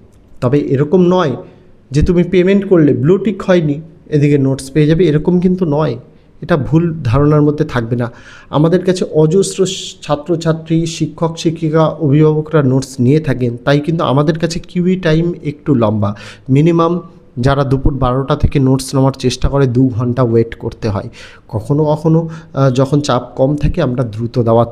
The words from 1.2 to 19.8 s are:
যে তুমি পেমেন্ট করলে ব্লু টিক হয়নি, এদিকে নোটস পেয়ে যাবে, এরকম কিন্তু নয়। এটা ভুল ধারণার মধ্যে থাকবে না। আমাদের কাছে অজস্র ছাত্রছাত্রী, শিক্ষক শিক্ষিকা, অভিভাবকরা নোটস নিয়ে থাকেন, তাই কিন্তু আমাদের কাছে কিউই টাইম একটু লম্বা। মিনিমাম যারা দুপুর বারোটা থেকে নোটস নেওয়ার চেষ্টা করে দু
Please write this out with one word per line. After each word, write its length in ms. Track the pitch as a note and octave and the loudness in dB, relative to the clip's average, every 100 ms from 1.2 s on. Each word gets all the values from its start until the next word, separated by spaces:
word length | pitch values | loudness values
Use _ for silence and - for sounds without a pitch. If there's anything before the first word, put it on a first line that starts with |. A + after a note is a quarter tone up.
| D#3+ A2+ - - - - _ | 0 -4 -12 -20 -20 -20 _
যে 120 | C#3 | 0
তুমি 200 | D3+ F3 | 2 2
পেমেন্ট 460 | F3 F#3 F3+ G3+ G3+ | 2 2 2 2 2
করলে 260 | F3 D3 | 4 4
ব্লু 240 | A#2 C#3 F#3+ | 2 2 2
টিক 240 | A3+ - | 0 -4
হয়নি, 380 | - F3+ D3+ C#3+ - - - | 0 2 0 -4 -10 -20 -4
এদিকে 320 | D3+ D3 C#3+ | 0 2 2
নোটস 320 | C3+ C3+ - | 0 -2 -2
পেয়ে 160 | D#3 D3+ | 0 2
যাবে, 180 | D#3+ | 2
এরকম 360 | E3+ D3+ - F3+ | 2 2 0 2
কিন্তু 240 | F#3 F#3 | 2 0
নয়। 340 | E3+ C#3+ D#3 A#2+ - - _ - | 0 0 -2 -4 -12 -20 _ -12
এটা 140 | D3+ E3 | -4 -2
ভুল 380 | A2 D#3+ E3+ D#3+ | 0 0 0 -2
ধারণার 380 | A#2+ C3+ D3 D3+ | -2 2 4 4
মধ্যে 220 | D3 D3 | 2 0
থাকবে 320 | D#3 B2 A2+ A#2+ | -2 -4 -4 -4
না। 160 | A#2 - - - - | -4 -10 -20 -20 -4
আমাদের 340 | C#3 E3 F3+ | 0 2 2
কাছে 200 | F#3 F#3 | 0 -4
অজস্র 600 | - D#3 D#3 F#3+ F#3+ - F#3 - - - | -2 0 2 2 0 -2 -4 -4 -12 -12
ছাত্রছাত্রী, 840 | - D3 - E3 E3 D#3+ - E3 E3 | -6 -6 -2 -2 -2 -4 -2 -2 -2
শিক্ষক 480 | - D#3 - E3 E3 | -4 -6 -4 -6 -4
শিক্ষিকা, 480 | E3 D#3 D#3+ D#3+ D#3 | -4 -4 -2 0 0
অভিভাবকরা 760 | - D3 D3 D#3 D3+ D3+ D#3 | 0 2 4 4 2 0 0
নোটস 340 | C3 C3 C3+ - | 2 0 -2 0
নিয়ে 200 | B2 D#3 | 2 2
থাকেন, 360 | D#3 B2 B2 A#2+ | 0 -2 -4 -4
তাই 240 | C3 D3 | 0 0
কিন্তু 240 | D3 D#3+ | 0 -2
আমাদের 340 | D3+ C3 D3+ D#3+ | 0 0 0 0
কাছে 200 | E3+ E3+ | -4 -6
কিউই 380 | - F3+ F3 F#3 | -6 -2 0 0
টাইম 360 | E3 D#3 E3+ E3+ | 0 0 0 -4
একটু 320 | D3 - D#3+ | -8 -6 -2
লম্বা। 420 | B2 G#2+ G#2+ G#2 G#2 - - - | 0 0 0 -4 -6 -14 -14 0
মিনিমাম 500 | C3+ D#3+ E3+ E3 F3+ - - - A#2+ | 2 4 2 0 -2 -8 -20 -14 -4
যারা 240 | C3 C#3 | 0 0
দুপুর 300 | C3+ C3+ G3 | 0 0 0
বারোটা 420 | C3 B2 C3 C3+ D3 | 0 0 -2 -2 0
থেকে 220 | - C#3+ | 0 2
নোটস 360 | C3 C3 - | 2 0 0
নেওয়ার 180 | C#3 C3+ C3+ | 0 0 0
চেষ্টা 300 | B2+ - - | -4 -2 0
করে 180 | C#3 C3 | 2 2
দু 220 | A#2+ | 2